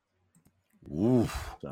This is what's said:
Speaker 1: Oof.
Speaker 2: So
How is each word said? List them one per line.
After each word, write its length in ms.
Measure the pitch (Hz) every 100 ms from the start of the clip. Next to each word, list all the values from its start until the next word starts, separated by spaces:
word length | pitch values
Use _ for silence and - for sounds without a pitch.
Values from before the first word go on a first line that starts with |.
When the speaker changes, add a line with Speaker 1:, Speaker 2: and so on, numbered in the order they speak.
| _ _ _ _ _ _ _ _ -
Speaker 1:
Oof. 640 | 73 113 123 127 73 - -
Speaker 2:
So 100 | 69